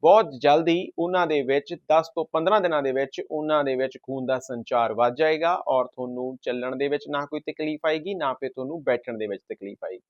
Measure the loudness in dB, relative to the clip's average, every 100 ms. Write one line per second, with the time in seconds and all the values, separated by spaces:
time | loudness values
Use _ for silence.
0 | 8 8 6 0 4 4 4 0 0 -4
1 | -2 0 2 0 2 0 0 -14 _ 2
2 | 2 -6 -2 0 2 2 2 0 0 0
3 | -2 -6 -8 -6 0 0 2 0 -2 -6
4 | -10 -6 -2 -4 -4 -10 -2 0 2 2
5 | 0 2 0 2 0 0 0 0 0 -6
6 | -8 -6 -8 -8 -6 -4 -4 -4 -2 -2
7 | -4 -6 -4 -8 -8 -6 -6 -2 0 -2
8 | -4 -4 -2 -2 -8 -6 -8 -4 0 0
9 | -2 -6 -6 -6 _ -12 -12 -12 -12 -12